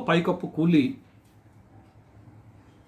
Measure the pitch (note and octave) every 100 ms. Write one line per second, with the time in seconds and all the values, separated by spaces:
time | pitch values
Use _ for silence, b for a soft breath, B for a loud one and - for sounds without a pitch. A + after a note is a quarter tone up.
0 | A#3+ E3+ F3 F3 - - E3+ D#3+ B2 -
1 | - - _ - - - - - - -
2 | - - - - - - - -